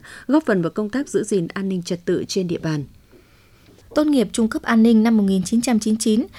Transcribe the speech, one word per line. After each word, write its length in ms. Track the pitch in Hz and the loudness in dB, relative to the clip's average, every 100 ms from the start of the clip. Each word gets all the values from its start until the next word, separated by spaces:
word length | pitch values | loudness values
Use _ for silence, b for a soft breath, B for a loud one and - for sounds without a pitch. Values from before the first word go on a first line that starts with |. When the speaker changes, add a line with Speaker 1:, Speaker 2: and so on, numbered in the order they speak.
| B B - | B B -2
Speaker 1:
góp 180 | 302 - | 0 2
phần 160 | 196 | 0
vào 80 | 165 | -2
công 200 | 190 208 | -4 -4
tác 200 | 254 294 | -4 -4
giữ 140 | - | -4
gìn 240 | 214 202 170 | 0 -2 -2
an 220 | - 196 | -6 -6
ninh 140 | 185 | -6
trật 160 | 170 175 - | -6 -6 -4
tự 180 | 170 - | -4 -4
trên 200 | 196 180 | -4 -4
địa 100 | 165 | -4
bàn. 260 | 160 151 139 - b b b b b b b b b - | -4 -6 -8 -16 b b b b b b b b b 0
Speaker 2:
Tốt 120 | 302 | 2
nghiệp 200 | 277 190 | 2 0
trung 160 | - 226 | 0 -2
cấp 160 | - | -2
an 200 | - 226 | 0 4
ninh 200 | 226 220 | 6 6
năm 140 | 226 220 | 4 2
một 60 | |
nghìn 200 | 196 190 | 2 0
chín 180 | 180 233 | 0 -2
trăm 180 | 240 220 | 0 0
chín 120 | 220 | 0
mươi 60 | 220 | 0
chín, 260 | 226 214 359 | 0 0 -2